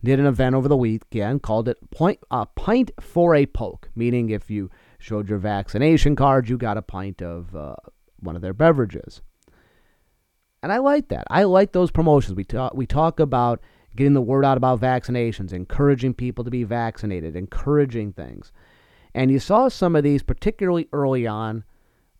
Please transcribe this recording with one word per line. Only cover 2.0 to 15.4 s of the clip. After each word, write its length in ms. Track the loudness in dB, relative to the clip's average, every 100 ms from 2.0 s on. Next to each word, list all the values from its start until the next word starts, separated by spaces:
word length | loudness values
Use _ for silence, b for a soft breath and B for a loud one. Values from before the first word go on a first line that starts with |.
| 0 0 -6
uh, 140 | -6
Pint 460 | -6 -6 0 0 0 -4
for 340 | -6 2 4
a 120 | 4 2
Poke, 440 | -2 -8 -10 -14
meaning 360 | -4 -2 0 -2
if 200 | -6 -6
you 200 | -8 -8 b b b
showed 300 | -8 -8 -4
your 100 | -4
vaccination 800 | -2 -4 -4 0 2 4 4 4
card, 320 | 4 2 0
you 80 | -4
got 200 | -4 -6
a 60 |
pint 400 | -8 -12 -10 -10
of, 320 | -10 -10 -12
uh, 220 | -14 -14 -16 -20 _ _ _
one 160 | -12 -8
of 60 |
their 120 | -8
beverages. 680 | 2 2 2 -2 -6 -14 -20 -20 _ _ _ _ _ _ _ _ _ _ _ _ _
And 100 | -4
I 60 | 0
like 300 | 2 2 0
that. 160 | -8 0
I 140 | 2
like 280 | 6 6 4
those 180 | 2 2
promotions. 460 | 2 6 4 4 -6
We 80 |
ta-, 260 | -6 -4 -4
we 140 | -6 -2
talk 320 | 2 2 2
about 420 | 0 2 2 0 b b b 0
getting 180 | 4
the 80 | 4
word 220 | 4 2
out 120 | 4 4
about 240 | 2 2
vaccinations, 720 | 0 -2 -2 -2 -2 -4